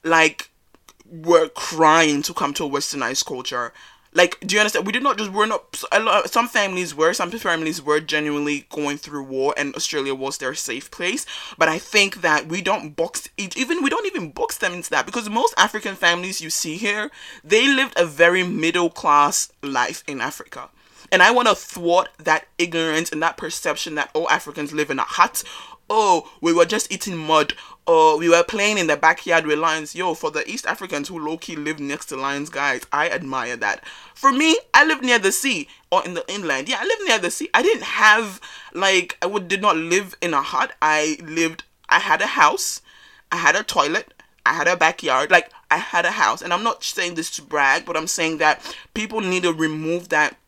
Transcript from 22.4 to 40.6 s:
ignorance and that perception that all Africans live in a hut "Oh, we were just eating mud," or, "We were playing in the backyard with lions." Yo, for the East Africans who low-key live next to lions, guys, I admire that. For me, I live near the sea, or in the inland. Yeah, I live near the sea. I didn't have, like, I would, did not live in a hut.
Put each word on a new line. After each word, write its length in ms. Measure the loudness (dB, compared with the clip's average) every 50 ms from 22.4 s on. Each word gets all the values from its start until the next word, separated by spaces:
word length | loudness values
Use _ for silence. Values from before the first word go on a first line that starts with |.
| 0 _ _ _
ignorance 540 | -4 -2 0 -2 -2 0 0 -2 -2 -2
and 100 | -4 -2
that 160 | -2 -2 -4 -4
perception 580 | -10 -10 -10 -4 -4 -4 -4 -4 -6 -8 -4
that 140 | -6 -6 -2 _
all 140 | -2 0 2
Africans 440 | 0 0 0 -6 -10 -8 -8 -6 -4
live 160 | -4 -4 -4
in 80 | -2 -4
a 60 | -4
hut 400 | -4 2 2 2 2 2 -8 -10 -10 -14 -18 -18 -20 -20 _ _ _
"Oh, 420 | 0 2 4 4 4 2 2 -6 -16 _
we 120 | 0 2 4
were 120 | 4 4
just 260 | 4 2 -4 -2 -4
eating 260 | -8 -8 -8 -8 -8 -8
mud," 360 | -2 2 4 4 4 2 -2 -10 -10 -20 -20 _ _
or, 320 | 2 4 6 6 6 6 4
"We 120 | 4 4
were 140 | 4 4 4
playing 340 | 2 -2 -2 0 0 0 0
in 100 | 0 0
the 100 | 0 2
backyard 480 | 4 2 2 2 0 2 2 2 2
with 140 | 2 -2 0
lions." 360 | 2 0 0 -2 -4 -8 -8
Yo, 180 | -6 -4 -4 -4
for 180 | -4 -4 -4
the 180 | -4 -4 -6 -6
East 160 | -8 -8 -6
Africans 420 | -6 -6 -6 -6 -8 -6 -6 -6 -8
who 120 | -10 -8
low-key 360 | -6 -6 -6 -8 -8 -12 -10
live 240 | -8 -6 -6 -6 -6
next 280 | -6 -8 -8 -8 -10 -12
to 80 | -10
lions, 340 | -6 -6 -4 -4 -6 -8 -8
guys, 320 | -6 -4 -2 -2 -2 -4 -6 _
I 180 | -2 -2 0 0
admire 480 | -2 -4 -6 -6 -6 -6 -6 -6 -6 -4
that. 260 | -2 -4 -4 -4 -8 -20 -20 -20 -20 -20 _
For 160 | 0 2 2
me, 260 | 2 4 2 2 2 0 0 _ 4
I 120 | 6 6
live 160 | 6 2 -2
near 180 | 0 0 0 2
the 120 | 2 2
sea, 360 | 0 0 -2 -2 -4 -4 -6 -12 -16 _ _ _
or 120 | 0 0 0
in 80 | -2 -6
the 120 | -8 -8 -6
inland. 420 | -8 -8 -4 -2 -2 -2 -2 -4
Yeah, 100 | -4 -4
I 60 | -2
live 140 | -2 -2 -2 0
near 140 | 0 0 0
the 120 | 0 -4
sea. 180 | -4 -6 -10 0 2
I 80 | 2
didn't 220 | 4 4 0 0 -2
have, 560 | -8 0 4 6 6 6 6 4 -4 -8 -14 -18 -20 -20 -20 -20 -14 -6
like, 440 | 0 2 4 4 4 2 0 -6 _
I 40 | -4
would, 220 | -2 -2 -4 -4 -2
did 140 | -4 2
not 140 | 2 2 2
live 400 | 2 0 0 0 0 0 -2 -10 -6
in 120 | -4 0 0
a 80 | 0
hut. 300 | -2 0 -2 -2